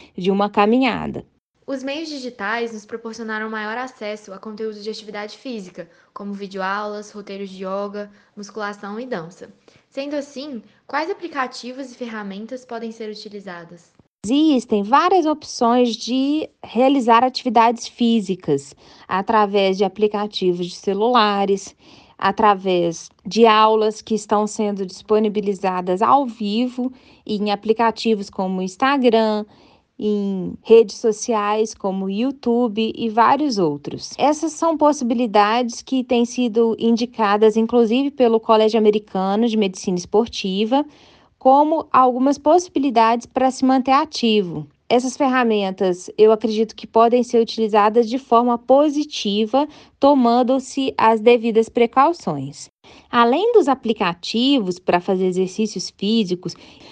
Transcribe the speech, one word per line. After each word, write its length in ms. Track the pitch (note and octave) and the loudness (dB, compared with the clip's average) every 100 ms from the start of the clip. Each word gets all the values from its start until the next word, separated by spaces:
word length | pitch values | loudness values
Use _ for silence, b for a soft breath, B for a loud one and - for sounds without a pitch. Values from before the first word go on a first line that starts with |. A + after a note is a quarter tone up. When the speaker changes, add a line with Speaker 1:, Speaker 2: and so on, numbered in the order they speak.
| B - | B -6
Speaker 1:
de 140 | F#3 | -2
uma 180 | G3 G#3 | 0 0
caminhada. 760 | G#3 G#3 B3 C4 F#3 D3+ - - _ _ _ - | 2 2 2 0 -2 -6 -10 -14 _ _ _ -10
Speaker 2:
Os 160 | C4+ | -10
meios 280 | C4 C#4+ D#4+ | -8 -8 -10
digitais 640 | D4 B3 A#3+ G3+ A#3 A#3 | -10 -12 -10 -6 -6 -6
nos 120 | G#3+ - | -10 -14
proporcionaram 640 | A3+ A3+ A3 A3 G#3+ A3 | -14 -12 -12 -10 -8 -8
maior 280 | A3 G#3+ A3+ | -8 -8 -8
acesso 560 | B3+ - G#3 G#3 G#3 | -10 -12 -12 -12 -14
a 40 | G3 | -16
conteúdos 460 | A3 G#3+ A3 G#3 | -14 -10 -10 -10
de 60 | G#3 | -12
atividade 480 | G#3+ G#3 G#3 G#3+ - | -12 -12 -12 -12 -12
física, 520 | C4+ A3+ F3+ F3+ E3+ b b | -12 -10 -12 -16 -20 b b
como 200 | - G3+ | -16 -12
videoaulas, 760 | G3+ G3+ F#3+ F#3+ G3+ G#3 G#3 G#3 | -12 -10 -8 -6 -6 -6 -10 -14
roteiros 400 | G#3 G3+ G3 G3 | -16 -14 -12 -12
de 140 | F#3 | -12
yoga, 480 | F#3+ G3 G3+ G#3 G#3 b b - | -8 -6 -6 -8 -12 b b -20
musculação 640 | G3+ G#3+ G#3 G3+ G3+ G#3+ | -16 -10 -10 -10 -12 -12
e 60 | B3+ | -8
dança. 440 | G#3+ E3 - - - b b b | -10 -10 -16 -20 -20 b b b
Sendo 240 | - C#4+ | -10 -8
assim, 480 | D4 C#4 B3 D4+ A#3+ - b b | -6 -8 -12 -12 -14 -16 b b
quais 240 | C#4 D#4+ | -6 -6
aplicativos 800 | G4+ E4+ C#4+ B3+ - A#3+ B3+ C4 | -8 -10 -8 -8 -8 -14 -12 -14
e 60 | - | -12
ferramentas 680 | A#3 A3 G3+ G3 A3 B3+ - | -12 -10 -12 -12 -12 -14 -12
podem 260 | A3+ A3+ | -10 -10
ser 180 | A3 A3 | -10 -12
utilizadas? 840 | G#3 G#3+ G3+ F#3+ F3 E3 E3+ _ _ _ _ G3 | -12 -14 -16 -14 -16 -16 -20 _ _ _ _ -2
Speaker 1:
Existem 580 | C#4+ D#4 C4 - G#3 | 2 4 2 2 -2
várias 420 | G3+ C4+ F4 F#4+ D#4 | 2 2 4 4 2
opções 680 | D4+ - - A#3 B3 B3 G#3+ | -2 -6 -2 2 2 2 -2
de 540 | A3 B3+ C4+ D4+ - _ | -4 -2 -2 -2 -6 _
realizar 640 | - A3 C4 C#4 A3+ A#3 | -8 0 2 2 4 4
atividades 640 | B3+ B3+ B3+ A#3 A#3 A#3 - | 4 -2 -2 2 4 2 -6
físicas 880 | - A#3 A#3 F#3+ F3+ - C#3 C#3 - b b b | -2 2 2 0 -6 -2 -2 -4 -20 b b b
através 680 | F#3 G3 A3 G#3 G3+ G3 F#3+ | -6 0 2 2 2 2 2
de 80 | G3 | 0
aplicativos 800 | G3 G#3 G#3 G#3 - F#3 F3+ F3 | 0 -2 -2 -6 -2 -2 -2 -4
de 100 | - | -8
celulares, 960 | - G3 A3+ B3 G#3 G3+ G3 G3 - - b b b b | -6 -2 2 2 2 0 0 -2 -4 -20 b b b b
através 920 | G3 G3 G#3+ F#3+ F#3+ F3+ E3+ E3 - _ G3+ | -4 2 4 4 2 0 0 -4 -12 _ -6
de 200 | G#3 A3+ | 4 6
aulas 560 | G#3+ A3 A3 G#3+ G#3 | 6 4 4 0 -2
que 140 | - A3 | -6 -6
estão 300 | - G#3 G#3+ | -2 -2 -2
sendo 380 | - G#3 G3+ F#3+ | -4 -4 -4 -8
disponibilizadas 1160 | - - G#3+ A3 G#3 G3 G3 F#3+ F#3 F3+ F#3 | -10 -2 0 0 -2 -4 -4 -4 -4 -2 0
ao 240 | A#3 C#4 C4 | 4 4 2
vivo 640 | A3 G3+ G#3+ B3+ A#3+ B3+ - b b - | -6 -4 -2 -2 -4 -8 -8 b b -8
em 260 | G#3 G#3 | -4 -2
aplicativos 800 | G3+ G#3+ A3 A3+ A3+ A3+ G#3+ G3+ | -2 0 0 0 0 -2 -2 -4
como 320 | - F#3+ F#3 | -6 -4 -4
Instagram, 840 | F#3+ - C4 C#4+ B3 A3+ A3 G#3+ G#3+ b b b b - | -6 -2 -2 2 2 2 2 -2 -6 b b b b -8
em 560 | G#3 G#3 G3 F#3+ F3 - | -4 -2 -4 -4 -6 -6
redes 320 | - A3+ G#3 - | 6 6 6 0
sociais 800 | A3+ G#3 - A3 G#3 G#3+ A3 - | -2 -2 -2 -2 -2 -2 -2 -4
como 340 | G3 F#3+ F#3+ | -6 -4 -4
YouTube 840 | G3 B3+ C4+ A#3+ A#3 B3 G#3 A3 - | -4 -4 -4 -2 0 0 -2 -4 -4
e 140 | A3+ | -4
vários 500 | G#3+ A#3 C4+ D4 G3+ | 2 2 2 0 0
outros. 520 | E3 C#3+ - - - - | 0 -2 -8 -12 -12 -2
Essas 360 | C4+ D4+ D#4+ | 0 0 -4
são 220 | - E4 D#4 | -4 -2 2
possibilidades 1080 | D4 D4 A#3 A#3+ B3 G#3 G#3 A#3 B3 - | 2 2 -2 -2 0 2 2 2 -2 -6
que 200 | - C4 | -6 -4
têm 220 | B3 A#3+ A#3+ | 0 0 0
sido 500 | - B3 G#3 A#3 A3 | -2 -2 2 0 2
indicadas, 760 | A3+ A#3 A#3+ - G#3 G#3 G#3+ A3 | 0 0 0 -2 0 4 4 4
inclusive, 540 | A3+ A#3+ A3+ A#3+ C#4 | 2 2 2 2 0
pelo 300 | C4+ A#3+ A3+ | 2 2 2
Colégio 400 | A3 A3 A3 A3 | 2 2 4 4
Americano 680 | G#3+ G#3+ G#3 F#3+ F#3+ G#3 A#3+ | 4 2 0 -4 -2 0 0
de 80 | A3 | 0
Medicina 420 | G3 F#3 - F3+ | -2 -4 -4 -4
Esportiva, 840 | F3 G#3 A#3 - G3 F#3+ G#3+ C4+ D4+ B B B B _ | -2 0 0 -4 -4 -2 0 0 -2 B B B B _
como 500 | B3+ C#4 D4+ D#4+ - | 4 4 4 0 0
algumas 460 | - C4 B3 C4+ C#4+ | 2 4 2 0 0
possibilidades 880 | D4+ F4 F4 D4+ C#4 A3+ A3+ A#3+ - | 4 2 2 -2 0 2 2 2 -4
para 240 | - C4 | -2 -2
se 120 | B3+ | 0
manter 280 | C4 C4 B3+ | 2 2 2
ativo. 720 | C4+ D#4 - A#3 G#3+ F3+ D3+ D3 _ - | 2 0 -2 0 2 0 -4 -10 _ 0
Essas 280 | A#3+ B3+ - | 0 0 -2
ferramentas, 920 | C#4 B3+ A#3+ G#3+ G3 F#3+ F#3+ F3+ - - | 0 2 0 0 -2 -2 -2 -2 -4 2
eu 140 | G#3+ | 4
acredito 440 | A3 A3+ G#3+ A3 - | 4 0 -2 -4 -6
que 120 | - | -2
podem 360 | A3+ A#3 B3 | 2 4 4
ser 160 | A#3+ A#3 | 2 0
utilizadas 680 | A3+ - A3 G#3+ G#3 A3 A3 | 0 0 0 2 2 2 0
de 80 | B3+ | -2
forma 400 | - A#3 B3 A#3+ | 0 2 2 0
positiva, 1080 | - C4 D4+ C#4+ D4+ - G#3+ G3+ A3 C4 D4 B B - | 2 4 4 0 -6 -6 -4 -2 0 0 -2 B B 0
tomando-se 920 | C#4 C#4+ A#3 A#3+ A#3+ C4 C4 - C4+ - | 4 4 4 4 2 0 -2 -6 -6 0
as 220 | A3 A3+ | 2 4
devidas 480 | G#3+ A#3+ A3+ G#3+ A3 | 4 4 4 0 0
precauções. 1040 | - A#3 C4 D4 E4+ - D3 C3+ - - _ - b b | 0 0 2 2 2 -4 -6 -8 -12 -20 _ -20 b b
Além 440 | A#3+ A#3 C#4+ A4+ | 2 2 2 4
dos 140 | A#4 C#4 | 4 4
aplicativos 1120 | C4 A3+ A#3 F#3 F3 - A3+ C4 C#4 F#3 F3+ | 0 -2 -2 -2 -4 -6 -2 2 2 0 -6
para 200 | - F3 | 0 0
fazer 260 | F3 F#3+ F#3 | 0 -2 0
exercícios 640 | F3+ F#3 - G#3+ F#3+ - - | 0 -2 -2 -4 -4 -10 -6
físicos, 560 | G3 A3+ F#3 F3+ F3+ - B B B | -2 0 0 -4 -8 -12 B B B